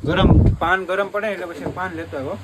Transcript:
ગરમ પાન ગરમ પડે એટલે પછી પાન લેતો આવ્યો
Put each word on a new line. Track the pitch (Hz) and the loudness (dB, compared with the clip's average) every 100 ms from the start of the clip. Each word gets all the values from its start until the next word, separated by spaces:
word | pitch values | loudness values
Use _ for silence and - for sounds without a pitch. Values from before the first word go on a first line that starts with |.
| - | 0
ગરમ | 180 185 - - - | 4 6 8 6 2
પાન | 165 190 180 | 0 0 0
ગરમ | 190 196 | -4 -2
પડે | 202 214 | -4 -6
એટલે | 190 175 | -6 -10
પછી | 175 170 180 | -8 -8 -6
પાન | 185 160 | -8 -8
લેતો | 165 147 | -10 -8
આવ્યો | 135 208 | -8 -8